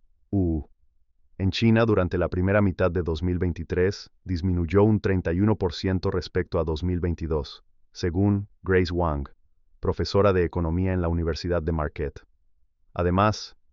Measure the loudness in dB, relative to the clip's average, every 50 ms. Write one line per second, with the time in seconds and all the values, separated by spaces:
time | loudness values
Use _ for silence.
0 | _ _ _ _ _ _ -2 0 0 0 0 -2 -4 -8 _ _ _ _ _ _
1 | _ _ _ _ _ _ _ -4 -2 -2 0 2 4 4 4 4 4 4 4 2
2 | 2 0 0 0 -2 0 0 0 2 2 4 4 2 2 2 0 0 0 0 0
3 | -2 -2 -4 -2 -2 -2 -2 0 -2 -2 -2 -4 -6 -4 0 0 2 0 0 -4
4 | -10 -20 _ _ _ -6 -4 -2 0 0 0 0 0 2 4 4 6 6 4 2
5 | 2 0 0 0 0 0 0 2 2 2 2 0 -2 -4 -4 -4 -2 -2 -2 0
6 | -2 -2 -2 -4 -4 -4 -2 -4 -2 -2 -2 -2 -2 -2 -2 -2 -2 -2 -2 -2
7 | -2 -2 -4 -4 -4 -2 -2 -4 -4 -6 -12 -20 _ _ _ _ _ _ _ -6
8 | -4 -2 0 2 2 2 2 0 -2 -6 _ _ -2 0 2 2 2 2 0 -2
9 | 0 0 -2 -2 -6 -8 -12 _ _ _ _ _ _ _ _ _ -4 -4 -4 -4
10 | -4 0 2 4 4 4 4 2 2 0 0 -2 -2 0 0 0 0 0 0 0
11 | 0 0 0 0 -2 -2 -4 -4 -4 -2 -2 -2 0 -2 -2 -2 -2 -4 -6 -6
12 | -8 -8 -8 -12 -18 _ _ _ _ _ _ _ _ _ _ _ _ _ -6 -2
13 | 0 2 2 4 2 2 0 -2 -8 -14 -18 _ _ _